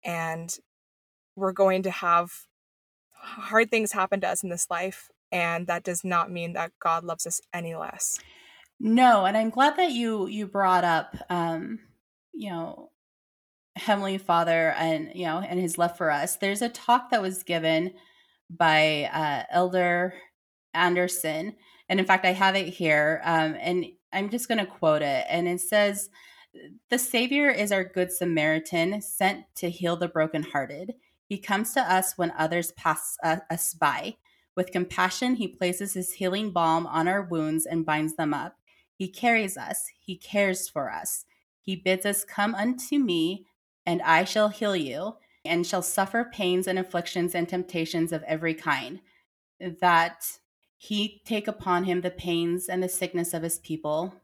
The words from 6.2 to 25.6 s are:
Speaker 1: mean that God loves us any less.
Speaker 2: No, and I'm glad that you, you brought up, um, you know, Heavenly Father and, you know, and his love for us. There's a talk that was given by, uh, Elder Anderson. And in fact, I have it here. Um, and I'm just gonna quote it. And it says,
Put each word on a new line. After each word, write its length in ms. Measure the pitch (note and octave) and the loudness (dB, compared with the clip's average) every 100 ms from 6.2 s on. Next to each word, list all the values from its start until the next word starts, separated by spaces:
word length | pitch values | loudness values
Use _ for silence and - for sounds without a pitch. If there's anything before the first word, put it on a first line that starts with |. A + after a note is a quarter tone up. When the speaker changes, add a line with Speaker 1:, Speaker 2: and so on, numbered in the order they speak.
| E3+ | 0
Speaker 1:
mean 220 | F3 E3+ | -4 -6
that 180 | E3+ E3+ _ | -4 -6 _
God 240 | F3 E3 | 0 0
loves 240 | E3+ E3 - | -2 -6 -4
us 140 | - _ | -6 _
any 220 | F3 E3+ E3 | -8 -8 -8
less. 420 | D#3+ - - - - - - - _ _ | -10 -6 -6 -6 -12 -20 -20 -20 _ _
Speaker 2:
No, 460 | A3 A#3 B3+ A3 F#3 | 2 6 8 8 6
and 120 | G#3+ | 2
I'm 140 | A3+ | 0
glad 260 | A3+ C#4 D4+ | 4 4 6
that 140 | F4+ | 0
you, 340 | A#3+ A#3 A3 F#3+ | 2 -2 -2 -2
you 220 | G#3 G3+ | -4 -4
brought 360 | G3 F#3+ F#3 | 2 4 6
up, 320 | F3 D#3+ - - - | 4 2 0 -10 -4
um, 480 | F3 E3+ E3 - A3 _ _ _ _ _ | -2 -2 -2 -6 -10 _ _ _ _ _
you 160 | D#4+ G#3+ | -10 -8
know, 400 | E3+ E3 - D#4+ _ _ _ _ _ _ _ _ - | -6 -8 -12 -18 _ _ _ _ _ _ _ _ -10
Heavenly 420 | - G3+ G3 F#3+ | 0 0 0 -4
Father 560 | - E3+ E3+ E3 D#3+ - | 0 2 4 2 2 0
and, 360 | E3 D#3+ D#3 | 0 -2 -4
you 120 | - E3+ | -6 -4
know, 140 | E3 G3 | -4 -4
and 120 | F3+ | -2
his 180 | F3+ E3+ | -2 0
love 180 | E3+ E3+ | -2 0
for 140 | E3 | 0
us. 280 | D3 E3 - | 0 -2 -2
There's 260 | G3 G3+ | -4 -2
a 60 | A#3+ | -4
talk 420 | A#3 - A#3+ B3 | -6 2 2 4
that 100 | A#3 | 0
was 220 | F#3+ F#3 | 0 -6
given 500 | - E3+ D#3+ D#3+ F3+ - _ _ _ _ _ | -2 0 2 2 0 -6 _ _ _ _ _
by, 640 | E3+ E3 D#3 D#3 D3+ C#3+ | 0 4 6 4 2 -2
uh, 300 | D#3 D#3 C#3 - | -2 -2 -2 0
Elder 640 | F3 F3+ F3+ F3 F3 F3+ F3+ - _ _ _ _ | 2 2 2 2 2 0 -4 -20 _ _ _ _
Anderson. 840 | D#3+ F3+ F3 F3+ - D#3+ D#3 F3 - _ _ _ | 0 2 4 0 0 -4 -4 -6 -10 _ _ _
And 120 | F#3+ | 0
in 60 | F#3+ | 4
fact, 180 | F#3+ F#3+ | 4 4
I 80 | |
have 220 | F#3 G3 F#3+ | 4 4 2
it 120 | F3 | -2
here. 540 | F3+ E3 D3+ D3+ D#3+ | -2 2 4 4 2
Um, 320 | E3+ E3 D#3 D#3 | 2 2 2 0
and 260 | E3+ F3+ E3 - _ | -2 -2 -2 -10 _
I'm 180 | F#3+ G3+ | -4 -2
just 180 | A#3 - | -4 -2
gonna 200 | A3 G3 | -2 -2
quote 340 | - E3 D3+ | 0 2 4
it. 240 | D3 C3+ - | 2 0 0
And 200 | E3+ F3 | 0 0
it 120 | |
says, 520 | F3+ | -2